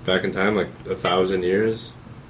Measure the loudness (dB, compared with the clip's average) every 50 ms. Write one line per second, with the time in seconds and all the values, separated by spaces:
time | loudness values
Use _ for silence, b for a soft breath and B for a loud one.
0 | -2 2 2 2 2 0 0 0 2 2 2 2 0 -2 -4 -10 -8 -8 -6 -2
1 | 0 2 2 4 4 2 2 0 2 2 2 2 2 2 0 -2 -6 -14 -16 -18
2 | -18 -18 -18 -18 -20 -20